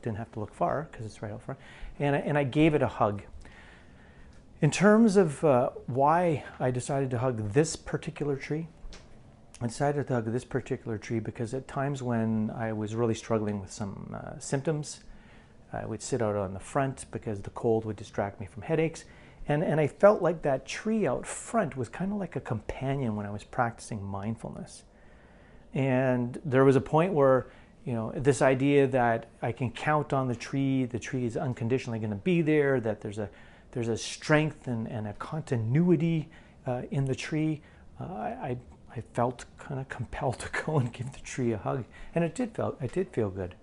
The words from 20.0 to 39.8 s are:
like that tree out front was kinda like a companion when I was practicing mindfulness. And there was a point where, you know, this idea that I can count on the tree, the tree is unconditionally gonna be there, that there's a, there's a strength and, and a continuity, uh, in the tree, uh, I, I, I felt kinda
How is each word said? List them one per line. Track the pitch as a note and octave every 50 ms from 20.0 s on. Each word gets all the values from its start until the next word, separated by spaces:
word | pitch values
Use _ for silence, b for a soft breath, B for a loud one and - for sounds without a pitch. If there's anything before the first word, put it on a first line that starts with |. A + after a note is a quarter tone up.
| - G3+ G#3+ -
like | F#3+ D#3+ F3+ D#3+ -
that | D3+ C3+ C3 -
tree | - - - - G#3+ A3 A3 G3
out | C#3 B2 B2+ -
front | - - - - - - A#3 G3 C#3 B2+
was | C3+ A#2+ -
kinda | - - F3 G3 G#3
like | G#3 F#3+ E3 -
a | C#3+
companion | - - A#2+ G#2+ - - - - C3 C3+ C#3 C#3+ C3+ A#2 G#2+
when | G#2 G#2
I | G2+
was | G2+ G2+ -
practicing | - - - B2 A#2 A2+ - - - - G#2 G2
mindfulness. | G2 G2 G2 G2 A2 A#2 - - - - - F3+ - - - - B B B B B B B B B B B B B B B B B -
And | C3 C3+ C3+ B2+ B2+ C3 C3 B2+ B2 B2 A#2+ B2+ - -
there | D#3 B2 C3 C3+
was | C#3 C3
a | C3
point | - - - D#3 E3 G3 G3+
where, | D3+ C#3 C3+ C3 B2+ A#2+ B B B B B B - -
you | - A#2+
know, | A2+ A2 A#2+ -
this | E3 B2 C#3+ C3 - D#3
idea | C3 C3+ B2+ C3 C#3+ C#3+ C#3+ C#3
that | C3 B2 C3 A#2+ A#2+ A#2 A2+ - - - -
I | - B2
can | A2+ - C3+ A2+
count | - - - D3+ D3+ D3+ C#3+ - C#3+
on | C3+ C3
the | B2+ A#2+
tree, | A#2 - - - C#3 C#3 C3+ C3+ C3 C3
the | A#2 - A#2
tree | - - - C3 B2
is | A#2 G#2+
unconditionally | - D#3+ C3 A#2+ - A#2+ A#2 C3 C3 - B2+ A#2
gonna | A2 A2 A2 G#2
be | G2 - F#3+ F3+ E3+ E3
there, | D3 D#3 D3+ C#3+ C#3 C3+ B2+
that | G#2+ A2+ G#2+ -
there's | - A2 G2+
a, | G#2+ G#2 G2 B B B B B B B B
there's | - B2+ A#2
a | A#2 A2+
strength | G2+ - - - - - - D#3 D3+ D#3 D#3 - - -
and, | - A#2+ A2+ A2
and | - C#3+ A2 G#2+
a | G#2+ G#2
continuity, | - - - - D#3+ - - C3+ A#2 A2 A2+ B2 D3+ F3 F3+ F3 C#3+ D#3+ E3 E3+ D#3+ D3 B B B B B B B -
uh, | - B2 B2 - -
in | - C#3 C3+
the | C3+ C3
tree, | - - - E3 D3+ D#3 D#3 D#3 C#3+ B B B B B B - -
uh, | B2
I, | C#3 F#3 G#3+ A3
I, | - A#3 C4 A#3 - B2 B2 - - - - - - -
I | A#2+ - - -
felt | - A#2+ B2 B2 - - - - - -
kinda | - D3 C3